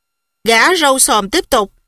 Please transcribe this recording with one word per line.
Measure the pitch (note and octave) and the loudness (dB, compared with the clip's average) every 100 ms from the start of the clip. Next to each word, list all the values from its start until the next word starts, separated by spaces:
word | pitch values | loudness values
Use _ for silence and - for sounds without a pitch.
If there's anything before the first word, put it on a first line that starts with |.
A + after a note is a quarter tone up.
| _ _ _ _ | _ _ _ _
Gã | - A3+ C4 F4+ | -2 2 2 2
râu | D4 C4+ | 0 0
xồm | - A3+ G3 | 0 0 -2
tiếp | D#4 - | -4 -2
tục. | B3 G3+ _ | -2 -2 _